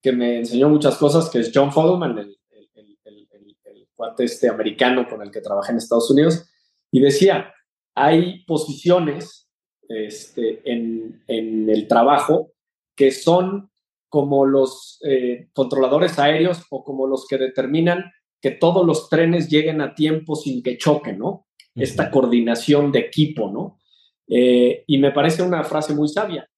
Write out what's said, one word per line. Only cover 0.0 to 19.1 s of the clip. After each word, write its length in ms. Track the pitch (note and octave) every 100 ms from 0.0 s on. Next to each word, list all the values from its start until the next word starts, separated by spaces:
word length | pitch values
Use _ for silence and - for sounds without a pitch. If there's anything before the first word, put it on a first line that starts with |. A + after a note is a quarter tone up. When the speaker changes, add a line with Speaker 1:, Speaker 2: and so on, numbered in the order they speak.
Speaker 1:
que 120 | C3
me 260 | B2 A#2+ A#2
enseñó 300 | A#2 A#2+ C#3+
muchas 280 | D3+ D3 A#2+
cosas, 300 | D3 D#3 D#3+
que 120 | B2
es 100 | A2+
John 200 | C#3 C#3+
Fogelman, 440 | D3 D#3+ F3+ D#3 A2+
el, 200 | G2+ G2+ _
el, 200 | G#2+ G#2 A2+
el, 220 | G#2 G2
el, 240 | G#2+ G#2+ G#2
el, 240 | G#2 G#2 _
el 240 | _ G#2+ _
cuate 300 | _ A#2 A#2
este 260 | A#2+ - B2
americano 600 | G#2 A2+ G#2 B2+ B2+ A#2+
con 120 | A2
el 120 | G2+
que 80 | G#2+
trabajé 320 | - G2+ -
en 60 | A#2
Estados 300 | - A#2 A#2
Unidos, 360 | C3+ D#3+ E3 - _ _ _ _
y 80 | C3
decía, 520 | C#3 C#3 F#3+ E3 - _ _ _ _ -
"Hay 480 | C#3+ E3 F3+ F#3
posiciones, 1040 | _ D#3 - C3+ F3 F3+ D#3+ D3 E3+ - _ _ _ _ _
este, 760 | A2 G#2+ G#2+ - - A2+ A2+ -
en, 540 | A#2+ A2+ A2+ A2+ - _
en 420 | A2+ A2 A2 A2
el 200 | G#2+ -
trabajo 640 | A#2 B2 C#3+ - D#3+ - _ _ _ _
que 160 | - C3+
son 600 | C3 - F3 F#3 G3+ G3+ _ _ _ _
como 380 | D3+ C#3+ C#3 C3+
los, 540 | C3+ C3 - - -
eh, 440 | D3 C3+ B2 B2 -
controladores 680 | - B2+ C3+ C3 C#3+ E3 -
aéreos 440 | C#3+ D#3 E3+ F3 -
o 140 | C3
como 240 | - C3+ C3+
los 180 | C3 -
que 100 | C3+
determinan 680 | C3 C3 C3 D#3 E3 F3 F#3+ _ _ _
que 120 | C3+
todos 340 | - E3+ F3+ E3+
los 220 | D3
trenes 400 | -